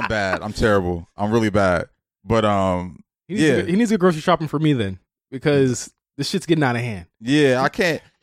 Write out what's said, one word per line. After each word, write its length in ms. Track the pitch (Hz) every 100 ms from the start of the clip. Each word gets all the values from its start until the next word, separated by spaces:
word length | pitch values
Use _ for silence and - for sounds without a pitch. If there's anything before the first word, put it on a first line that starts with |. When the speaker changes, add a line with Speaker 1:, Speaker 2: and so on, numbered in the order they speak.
Speaker 1:
I'm 60 | 110
bad. 340 | 107 98 87
I'm 100 | 110
terrible. 560 | - 113 101 87 85 82 -
I'm 140 | 107
really 200 | 117 110
bad. 380 | 101 95 87 - _ _ _
But, 200 | 98 113
um, 600 | 107 98 95 90 90 67 _ _ -
Speaker 2:
He 60 |
needs 120 | 190 156
Speaker 1:
yeah. 100 | 113
Speaker 2:
to 60 |
go, 60 | 92
he 80 | 190
needs 140 | 226
to 60 | 214
go 40 |
grocery 200 | 185 156
shopping 260 | 185 170 156
for 100 | 151
me 140 | 156
then, 260 | 131 98 92 _ _ _
because 640 | 131 147 143 131 120 - _ _ -
this 120 | 139
shit's 180 | 190 156
getting 180 | 160
out 100 | 135
of 80 | 117
hand. 240 | 120 95 87 _
Speaker 1:
Yeah, 420 | 113 151 139 127
I 60 | 143
can't. 340 | - 180 143 - _